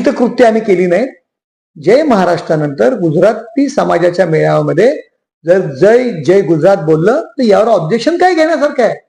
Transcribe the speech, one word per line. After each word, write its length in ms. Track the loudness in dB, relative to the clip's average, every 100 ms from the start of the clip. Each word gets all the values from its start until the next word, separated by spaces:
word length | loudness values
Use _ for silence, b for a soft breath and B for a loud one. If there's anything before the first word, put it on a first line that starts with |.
| 0
तर 80 |
कृत्य 320 | 0 -2 2 2
आम्ही 180 | 2
केली 220 | 0 0 0
नाहीत. 220 | 0 -2 -8 _ _ _ _ _ -6
जय 200 | 0 2
महाराष्ट्रानंतर 880 | 2 0 0 -2 -2 -2 -2 0 -2
गुजराती 760 | 0 -2 2 2 0 -6 -4 -2
समाजाच्या 580 | -2 -2 0 0 0 -2
मेळाव्यामध्ये 760 | 0 0 0 -2 0 0 -2 -10 _ _ _ 0
जर 140 | 0
जय 500 | 0 0 2 2 0
जय 300 | -4 0 0
गुजरात 360 | 2 0 2 2
बोललं 460 | 0 0 0 -2 -4
तर 160 | -4
यावर 260 | 0 2 2
ऑब्जेक्शन 500 | 0 0 -2 -2 0
काय 160 | 0
घेण्यासारखं 480 | 2 0 0 -2 -2
आहे? 140 | -2 -4